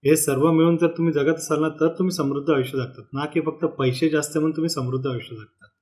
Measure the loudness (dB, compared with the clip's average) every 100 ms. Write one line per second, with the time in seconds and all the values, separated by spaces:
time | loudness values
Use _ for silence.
0 | 4 4 4 2 4 4 4 4 2 2
1 | 0 2 0 0 -2 -2 -2 0 -2 0
2 | -2 0 -2 -2 0 0 0 -4 -6 -10
3 | -12 -8 -4 -2 -4 -2 -4 0 -2 2
4 | 0 0 -2 -2 -2 0 -4 -2 -4 -4
5 | -4 -6 -8 -16 -18 _ _ _